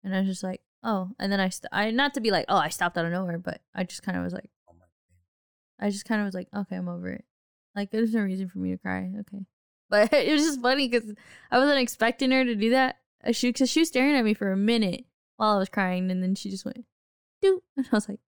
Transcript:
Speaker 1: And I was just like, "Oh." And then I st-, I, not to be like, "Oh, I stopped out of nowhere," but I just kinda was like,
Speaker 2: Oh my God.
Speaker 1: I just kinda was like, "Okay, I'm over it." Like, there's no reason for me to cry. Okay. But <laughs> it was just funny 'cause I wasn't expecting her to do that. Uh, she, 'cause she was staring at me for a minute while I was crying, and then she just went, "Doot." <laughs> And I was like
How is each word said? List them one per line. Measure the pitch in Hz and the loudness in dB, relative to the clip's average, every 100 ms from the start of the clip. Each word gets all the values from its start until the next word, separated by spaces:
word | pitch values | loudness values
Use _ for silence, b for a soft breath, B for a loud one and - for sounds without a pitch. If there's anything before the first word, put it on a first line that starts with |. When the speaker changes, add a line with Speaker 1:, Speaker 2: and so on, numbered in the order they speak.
Speaker 1:
And | 196 | -2
I | 190 | 0
was | 190 | 0
just | 185 | -2
like, | 190 185 _ _ | -8 -10 _ _
"Oh." | 226 202 185 233 | -4 -4 -4 -6
And | 196 | -2
then | 196 | 0
I | 185 | 0
st-, | - - | -4 -6
I, | - 214 | -2 0
not | 233 277 | 0 0
to | - | 0
be | 220 | 2
like, | 185 - | 2 2
"Oh, | 190 | 2
I | 151 | 2
stopped | - 175 175 | -2 -2 0
out | |
of | 165 | -2
nowhere," | 175 185 170 | -2 -2 -4
but | - - _ | -6 -10 _
I | - | -8
just | 185 - | -8 -6
kinda | - 180 | -6 -4
was | 175 | -4
like, | 175 - _ _ | -8 -14 _ _
Speaker 2:
Oh | |
my | _ _ | _ _
God. | _ _ _ _ _ _ _ _ - | _ _ _ _ _ _ _ _ -4
Speaker 1:
I | 208 | -4
just | 202 - | -4 -4
kinda | 214 | -2
was | 202 | -2
like, | 190 - | -6 -8
"Okay, | 202 196 185 | -8 -6 -6
I'm | 180 | -8
over | 175 180 | -8 -8
it." | - _ _ _ _ _ 202 | -10 _ _ _ _ _ -10
Like, | 196 | -4
there's | 220 233 | 0 0
no | 226 | 2
reason | 202 190 185 | 0 -2 -6
for | 190 | -4
me | 185 | -4
to | 185 | -4
cry. | 190 185 185 202 | -6 -6 -6 -8
Okay. | 202 196 190 _ _ _ _ | -12 -14 -16 _ _ _ _
But | 208 214 | 4 4
<laughs> | |
it | 294 202 | 4 4
was | 302 | 2
just | 311 277 | 2 0
funny | 240 269 262 | 0 2 2
'cause | 233 220 208 B B B | -2 -2 -16 B B B
I | 247 | 2
wasn't | 285 277 | 4 2
expecting | 247 - 226 - 262 | 0 0 0 2 2
her | 262 | 2
to | 254 214 | 2 0
do | 226 | 2
that. | 262 262 - _ _ | 4 2 -2 _ _
Uh, | - | -4
she, | 233 247 | 0 0
'cause | 233 254 | 2 2
she | 320 | 4
was | 330 | 2
staring | 254 269 285 | 2 4 4
at | |
me | 220 | 2
for | 214 202 | 0 0
a | 190 | 2
minute | 208 233 202 - - _ _ _ | 2 2 0 -2 -12 _ _ _
while | 214 208 | 2 2
I | |
was | 196 | 0
crying, | - 185 180 185 | -2 0 0 -2
and | 185 | 0
then | 185 | 0
she | 196 196 | -2 -4
just | 190 | -10
went, | - - - _ _ _ _ _ | -10 -12 -18 _ _ _ _ _
"Doot." | 392 370 _ | 2 2 _
<laughs> | - | -6
And | 254 | 0
I | 214 | 0
was | - | 0
like | 202 | -12